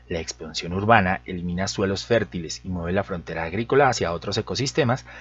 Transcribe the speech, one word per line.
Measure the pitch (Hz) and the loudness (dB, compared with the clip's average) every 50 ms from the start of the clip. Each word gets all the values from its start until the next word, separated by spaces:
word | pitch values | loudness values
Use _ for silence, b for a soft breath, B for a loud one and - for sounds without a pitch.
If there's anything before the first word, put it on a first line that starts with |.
| B - | B -6
La | 90 82 | -6 -6
expansión | 80 - - - 82 78 78 - - 85 | -6 -6 -10 -12 -12 -10 -8 -8 -6 -4
urbana | 90 98 104 107 117 107 95 90 92 - - | -2 0 4 6 6 8 6 4 0 -2 -4
elimina | - 92 87 85 87 87 90 98 | -8 -8 -6 -4 -4 -2 -2 -2
suelos | 95 - - 98 95 98 92 - | -2 0 0 0 0 0 -2 0
fértiles | - 120 113 104 - - 87 80 78 - - - | 2 2 2 2 0 -6 -8 -6 -8 -10 -10 -8
y | 95 | -6
mueve | 90 87 85 85 | -6 -4 -2 0
la | 92 101 | 0 0
frontera | 98 - 95 85 80 - 80 82 | 0 -2 -6 -8 -8 -8 -6 -6
agrícola | 82 82 85 107 117 113 135 139 143 131 | -6 -4 -4 -4 -2 2 4 6 6 6
hacia | 120 - 95 85 | 4 2 0 -2
otros | 85 85 - 101 98 113 | -2 -4 -4 -4 -4 -4
ecosistemas | 104 - 92 87 127 - - - 143 117 127 - - B B B | -4 -4 -4 -2 -2 -2 0 2 2 2 2 -2 -4 B B B